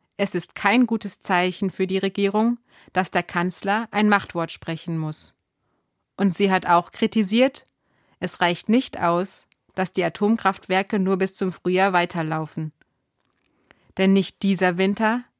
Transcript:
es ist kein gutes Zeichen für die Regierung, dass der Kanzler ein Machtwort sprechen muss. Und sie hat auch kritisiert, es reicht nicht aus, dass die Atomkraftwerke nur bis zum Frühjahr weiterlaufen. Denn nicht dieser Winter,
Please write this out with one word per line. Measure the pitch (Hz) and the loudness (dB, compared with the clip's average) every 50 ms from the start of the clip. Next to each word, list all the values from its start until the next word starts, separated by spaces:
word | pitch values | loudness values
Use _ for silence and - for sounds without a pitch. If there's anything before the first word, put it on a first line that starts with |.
| _ _ _ | _ _ _
es | - 202 196 - | -4 -2 -2 -2
ist | 175 - - - | -4 -6 -8 -6
kein | - - 202 214 254 254 | -2 0 2 4 4 4
gutes | 226 233 214 - 196 - - | 2 0 -2 -4 -6 -10 -8
Zeichen | - - 190 175 180 185 180 - 202 190 | -4 0 0 2 2 0 -2 -2 -4 -4
für | - - 190 | -2 -2 -2
die | 180 190 190 | -2 -2 -2
Regierung, | 196 190 190 202 202 196 196 214 220 233 240 - _ _ _ _ _ _ - | -2 -2 -2 0 0 0 2 2 2 0 0 -4 _ _ _ _ _ _ -4
dass | 180 185 - | -2 -2 0
der | - - | -2 -4
Kanzler | - - - 175 175 180 - - - 190 202 220 233 - | -4 -2 -2 -2 -2 -2 -2 -4 -2 -2 -2 -2 -4 -4
ein | - 208 214 208 | 0 2 4 4
Machtwort | 208 196 - - - 170 165 160 | 4 2 0 -2 -6 -4 -4 -6
sprechen | - - - - 165 156 - 180 165 | -8 -10 -8 -8 -8 -8 -6 -6 -6
muss. | 160 156 156 151 - - - - _ _ _ _ _ _ _ _ _ _ _ _ _ _ _ _ | -6 -6 -6 -8 -10 -14 -18 -20 _ _ _ _ _ _ _ _ _ _ _ _ _ _ _ _
Und | - 202 196 165 | -2 0 0 2
sie | - 202 190 | 2 2 2
hat | 190 185 - | 2 2 2
auch | - 175 170 175 - | 4 4 4 2 0
kritisiert, | - - 226 220 - 226 208 185 208 233 254 269 - - - _ _ _ _ _ _ _ _ _ _ - | -2 -2 -2 0 2 0 0 2 2 4 2 2 0 -4 -16 _ _ _ _ _ _ _ _ _ _ -8
es | 185 180 - - | -6 -6 -2 0
reicht | 180 175 175 - - - | 0 0 0 0 0 2
nicht | 214 262 262 - - - | 2 2 2 -2 -4 -2
aus, | - 170 170 175 190 190 - - - _ _ _ _ _ _ | 0 0 0 0 -2 -4 -8 -12 -14 _ _ _ _ _ _
dass | - 185 - - | -4 -4 -2 -2
die | 190 175 | -2 -2
Atomkraftwerke | 170 - - 208 208 233 226 - 190 190 - - - 185 190 196 - 233 | -2 0 0 0 0 2 2 0 0 -2 -2 -2 -2 0 0 0 0 0
nur | 202 185 190 190 | 0 0 0 0
bis | 180 190 190 - | 0 0 -2 -2
zum | - 196 185 | -4 -4 -4
Frühjahr | 170 - - 180 180 185 190 196 185 | -4 -4 -2 0 2 2 2 2 2
weiterlaufen. | 175 175 175 - 175 160 156 156 156 156 151 - 170 160 156 - _ _ _ _ _ _ _ _ _ _ _ _ _ _ _ _ _ _ _ _ _ _ _ _ | 2 0 0 -2 -4 -4 -4 -4 -6 -6 -8 -8 -8 -8 -8 -10 _ _ _ _ _ _ _ _ _ _ _ _ _ _ _ _ _ _ _ _ _ _ _ _
Denn | - 190 190 190 | 0 2 4 4
nicht | 196 180 - - - | 4 2 0 -4 -2
dieser | - 196 196 170 190 - 175 | 0 0 2 2 2 2 2
Winter, | 175 190 190 208 - 226 214 226 247 240 _ _ | 2 0 0 0 0 0 0 0 -2 -6 _ _